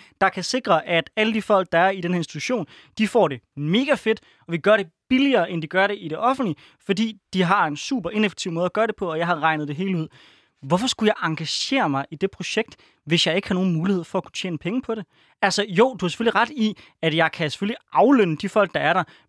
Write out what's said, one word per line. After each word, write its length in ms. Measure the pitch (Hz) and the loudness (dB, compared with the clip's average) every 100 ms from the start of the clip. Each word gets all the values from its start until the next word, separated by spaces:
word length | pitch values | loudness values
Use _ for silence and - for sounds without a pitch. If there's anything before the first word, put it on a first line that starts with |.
| - _ | -16 _
der 80 | 190 | -2
kan 160 | 185 | 0
sikre, 420 | 180 262 226 160 156 | -4 -4 2 2 2
at 240 | 170 160 - | -2 -2 -2
alle 180 | 220 | -2
de 80 | 220 | -2
folk, 300 | - 202 185 | 2 2 4
der 60 | 165 | 2
er 120 | 190 | 2
i 100 | 196 | 2
den 100 | 170 | -2
her 80 | 180 | -2
institution, 480 | 160 151 - 247 151 - - - | -4 -6 -4 -4 -4 -12 -14 -2
de 100 | 220 | 0
får 200 | 240 170 | 4 2
det 120 | 131 - - | 0 -12 -6
mega 380 | 147 202 277 | 0 0 2
fedt, 260 | 254 220 220 - _ - | 0 0 -2 -6 _ -8
og 60 | |
vi 60 | 170 | -2
gør 180 | 196 214 | 2 2
det 100 | 196 _ _ | 0 _ _
billigere, 420 | 254 277 240 170 | 2 4 2 2
end 120 | 175 | -2
de 40 | 160 | -2
gør 200 | 180 196 | 0 0
det 100 | 208 | -2
i 80 | 170 | -8
det 100 | 156 | -2
offentlige, 380 | 233 269 226 147 - _ - | 0 0 -2 -6 -12 _ -4
fordi 300 | 196 226 214 _ | -2 -2 -4 _
de 100 | 190 | -2
har 240 | 175 202 160 | 2 2 0
en 100 | 147 | -4
super 340 | - 269 175 | -6 -4 -2
ineffektiv 420 | 214 208 - 185 | 0 -2 -2 -6
måde 120 | 165 | -2
at 80 | 180 | -2
gøre 140 | 208 220 | 0 -2
det 100 | 208 | -2
på, 140 | 180 | -4
og 80 | 160 | -2
jeg 80 | 170 | -2
har 160 | 165 | 0
regnet 260 | 156 156 147 | 0 0 -4
det 80 | 147 | -6
hele 220 | 196 180 | -4 -4
ud." 100 | 156 - - _ _ _ | -4 -10 -20 _ _ _
Hvorfor 240 | 135 175 247 | -2 -2 0
skulle 260 | - 214 - | 0 0 0
jeg 120 | 175 | -2
engagere 640 | 156 160 - - 269 180 | -4 -6 -6 -2 0 0
mig 140 | 135 143 | -2 -6
i 60 | 156 | -6
det 140 | 196 | -6
projekt, 460 | - - - - - _ _ | -6 -6 -4 -4 -10 _ _
hvis 220 | - 170 180 | -2 0 2
jeg 100 | 170 | 0
ikke 120 | - | -2
har 60 | |
nogen 180 | 185 185 | 0 0
mulighed 320 | 160 180 190 | 0 0 -2
for 140 | 165 190 | -2 -6
at 60 | |
kunne 80 | - | -6
tjene 260 | - 185 160 | -8 -8 -6
penge 240 | 175 247 | -4 -6
på 120 | - | -4
det? 100 | 220 185 _ _ _ | -8 -10 _ _ _
Altså, 220 | 196 185 214 | -2 0 0
jo, 280 | 175 262 220 | 2 2 2
du 40 | |
har 40 | 175 | -6
selvfølgelig 260 | - 226 | -2 0
ret 160 | 208 233 | 0 0
i, 260 | 294 214 196 - _ | 0 -2 -2 -12 _
at 120 | 160 | -2
jeg 180 | 156 160 | 2 0
kan 180 | - 156 | 0 -6
selvfølgelig 260 | - 202 - _ | -4 -6 -6 _
aflønne 440 | 156 214 269 185 151 | 4 6 6 4 0
de 120 | 196 | -2
folk, 260 | 220 196 | 0 0
der 60 | 151 | 0
er 120 | 143 | 0
der, 120 | 180 165 - | 0 -2 -10